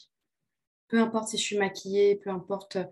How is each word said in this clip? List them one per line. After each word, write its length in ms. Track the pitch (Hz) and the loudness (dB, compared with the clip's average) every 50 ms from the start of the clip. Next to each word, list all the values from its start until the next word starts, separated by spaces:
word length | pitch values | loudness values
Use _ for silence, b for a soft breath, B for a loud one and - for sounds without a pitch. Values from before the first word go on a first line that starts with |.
| - _ _ _ _ _ _ _ _ _ _ _ _ _ _ _ _ | -20 _ _ _ _ _ _ _ _ _ _ _ _ _ _ _ _
Peu 140 | _ 220 226 | _ 2 2
importe 280 | 226 226 226 220 220 - | 2 2 2 -2 -4 -4
si 80 | - | -4
je 60 | 202 - | -4 -4
suis 160 | - 208 202 | -2 0 0
maquillée, 560 | 196 190 190 - - 190 196 202 202 202 202 | 0 0 -2 -6 -8 -2 2 4 4 4 4
peu 140 | 202 - 196 | 2 0 -4
importe, 480 | 190 180 185 - 202 190 - - - 190 180 185 | -6 -6 -6 -6 -6 -6 -6 -6 -6 -6 -6 -6